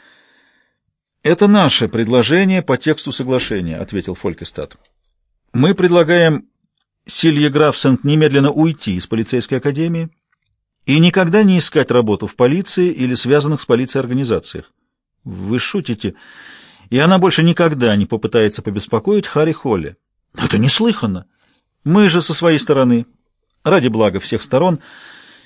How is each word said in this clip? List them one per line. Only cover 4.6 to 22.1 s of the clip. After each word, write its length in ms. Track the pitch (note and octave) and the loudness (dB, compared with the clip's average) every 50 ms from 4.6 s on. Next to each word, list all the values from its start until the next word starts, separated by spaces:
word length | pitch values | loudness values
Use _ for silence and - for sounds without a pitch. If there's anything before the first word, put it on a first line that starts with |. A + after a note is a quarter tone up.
| D2 - - _ _ _ _ _ _ _ _ _ _ _ _ _ _ _ - | -14 -14 -16 _ _ _ _ _ _ _ _ _ _ _ _ _ _ _ -2
«Мы 200 | A#2+ C3+ F3+ G3 | 0 2 2 2
предлагаем 760 | - F3+ F3+ F3 F3 E3 D3+ F3 F3 E3+ E3 D#3 - - _ _ _ _ _ _ _ _ _ _ _ _ | 2 2 2 4 4 4 4 2 2 4 2 2 0 -4 _ _ _ _ _ _ _ _ _ _ _ _
Силье 440 | - - - - E3 D3+ D3 D3 D3 | -8 -4 0 2 2 2 2 0 2
Графсент 540 | C3+ D3+ D#3 D3 C3+ - - C#3 C3 A2+ - | 2 2 2 2 2 0 2 0 0 2 0
немедленно 480 | C#3+ D3 D#3 D#3 C#3+ C3 C#3 C#3 D3 | 0 2 4 2 4 4 2 2 2
уйти 440 | D3 D3 D#3 E3 D#3 - - A2 F#2 | 2 2 0 0 0 -4 -6 -6 -4
из 120 | F2+ - - | -4 -4 -4
полицейской 520 | A#2 A2+ A2+ - - B2 A#2 - C#3 B2+ | -4 -4 -4 -2 -4 -4 -4 -4 -6 -4
академии 500 | - C#3+ C#3 C#3+ D#3+ E3+ E3+ E3 E3 D#3+ - _ _ _ _ _ _ _ _ _ _ _ _ _ _ | -2 -4 -4 -2 -4 -4 -4 -6 -8 -10 -12 _ _ _ _ _ _ _ _ _ _ _ _ _ _
и 140 | - C3+ D#3 | 0 2 4
никогда 440 | E3 F3 - G3 F#3 E3 E3+ A3 G#3+ | 4 4 4 2 0 2 2 4 4
не 160 | G3 F#3 F3 | 4 4 2
искать 320 | - - - D#3 B2+ - | 0 0 0 0 0 2
работу 360 | A#2+ B2 A#2 G#2+ G2+ F#2 - G2 | 2 2 2 2 -2 -4 -4 -10
в 80 | - | -2
полиции 560 | - B2 B2+ D3 F#3 F#3+ - - - F3+ F3+ | 0 2 2 2 0 -4 -4 -2 -2 0 -2
или 220 | - - B2+ B2+ B2+ | 0 -2 -4 -4 -2
связанных 480 | A#2 - A#2+ C#3 D3 C#3 D3 D#3 C#3 | -4 0 2 2 2 2 0 -4 -4
с 40 | - | -2
полицией 360 | - B2 A#2 C3 B2+ - C3+ | -2 0 0 0 -2 -4 -4
организациях». 720 | C3 A#2+ B2+ C3 C#3 A#2+ A2 A2 - - - A2+ - _ _ _ _ _ _ _ _ _ _ _ _ | -4 -2 -4 -4 -2 -2 -4 -4 -4 -8 -14 -14 -16 _ _ _ _ _ _ _ _ _ _ _ _
«Вы 360 | B2+ G2 F2+ F#2+ G2 A#2 B2 | -16 -14 -10 -6 -4 -4 -4
шутите. 560 | - - - G3+ D#3 - A#2 G2+ - G2 - - - - - - - - - - - - - _ _ - | -4 -4 -6 -6 -6 -6 -8 -6 -6 -10 -10 -10 -20 -20 -20 -20 -20 -20 -20 -20 -20 -20 -20 _ _ -4
И 80 | A#2 B2+ | 0 0
она 200 | D3+ E3+ F#3+ F#3 | 2 4 4 4
больше 260 | F3 F#3 - - D#3+ | 2 2 2 2 0
никогда 520 | E3+ E3+ - F3 E3 D3+ C3+ B2 A2+ G#2 | 0 2 2 0 0 0 0 0 2 2
не 100 | G2+ G2 | 2 0
попытается 560 | - - G#2+ - A2 - A#2 A2 G#2 - - | -2 -4 -6 -6 -2 0 0 0 0 -2 -4
побеспокоить 640 | - A#2 G2 G#2 - - - A2 - F#3+ G#3 G#3 - - | -8 -8 -8 -8 -6 -4 -6 -4 -2 0 -2 -2 -2 -2
Харри 260 | - D3 D#3 E3 D3+ | -2 -2 -2 -2 -2
Холли». 420 | - - C#3 G#2+ F#2 D#2 C#2+ - _ _ _ _ _ _ _ _ - | -6 -4 -4 -4 -4 -4 -8 -14 _ _ _ _ _ _ _ _ -8
«Это 200 | - - - G#2 | -6 -2 -2 0
неслыханно. 680 | A#2 C#3 - - A3 A#3+ G#3+ - - G#2+ F#2 F2+ F#2+ _ _ _ _ _ _ _ _ _ _ _ _ | 0 0 0 0 0 0 -2 -2 -4 -6 -6 -6 -10 _ _ _ _ _ _ _ _ _ _ _ _
Мы 240 | C#3+ E3+ G#3 G#3 | 0 2 4 4
же 120 | F#3+ | 4